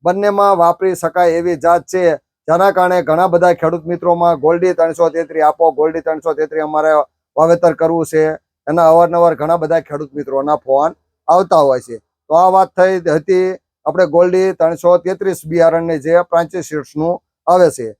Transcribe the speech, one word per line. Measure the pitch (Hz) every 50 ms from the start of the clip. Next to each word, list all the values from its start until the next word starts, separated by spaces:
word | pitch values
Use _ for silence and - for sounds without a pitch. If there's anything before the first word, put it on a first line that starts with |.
| 139
બંનેમાં | 170 185 196 202 208 202 202 202 202 196
વાપરી | 170 170 170 170 _ 196 190 180
શકાય | - - 165 - 180 180 170 165
એવી | 170 170 180 170
જાત | 143 139 170 175 175 175
છે, | - - 185 180 170 156 - _ _ _ _ _
જેના | - 160 170 190 196
કારણે | 190 185 180 180 180 180 160
ઘણા | 147 156 165 185
બધા | 185 170 170 180 180 175
ખેડૂત | - 165 160 175 170 151
મિત્રોમાં | 165 175 170 - 175 175 175 175 170 170 143
"ગોલ્ડી | 127 156 170 175 180 185 175
ત્રણસો | 170 165 165 156 160 170 165
તેત્રીસ | 156 165 165 143 160 160 151
આપો, | 151 151 _ 165 165
ગોલ્ડી | 139 135 151 165 160 165
ત્રણસો | - 165 160 156 - 160 151
તેત્રીસ | 143 156 147 156 156 156
અમારે | 151 156 156 151 156 156 151 139 _ _ _ _ _ _
વાવેતર | 139 160 165 170 170 180 170 156
કરવું | - 165 160 165 165 160
છે", | - - 156 156 156 156 - _ _ _ _ _
એના | 143 156 175 165 160
અવારનવાર | 160 170 175 165 170 170 170 170 160
ઘણા | - 147 156 170
બધા | 170 156 151 170 165
ખેડૂત | 156 - 151 143 151 135 139
મિત્રોના | 147 139 135 135 135 139 147 151
ફોન | 143 _ 131 135 139 147 165 - _ _ _ _ _ _
આવતા | - 165 180 190 170 190 160
હોય | 143 139 131 123
છે. | - - 117 107 _ _ _ _ _ _
તો | 151
આ | 165 185 185
વાત | 185 190 190 175
થઈ | _ - 180 185 190 185 170 165
હતી | 151 160 151 - 190 185 185 185 190 - _ _ _ _
આપણે | _ 151 151 180 185
ગોલ્ડી | 160 143 170 180 180 180 185 185 190 180
ત્રણસો | _ 170 165 170 170 - 175 180 175
તેત્રીસ | 175 180 185 - 202 190 180 - -
બિયારણની | 156 165 170 165 165 160 165 165 165 165 151
જે | 131 160 170 175 175
પ્રાંચી | _ 170 170 170 196 190 180 151
સીડ્સનું | - 156 151 135 - _ 151 156 170 175 - _ _ _ _ _
આવે | 160 175 185 180 156
છે. | - - 120 113 104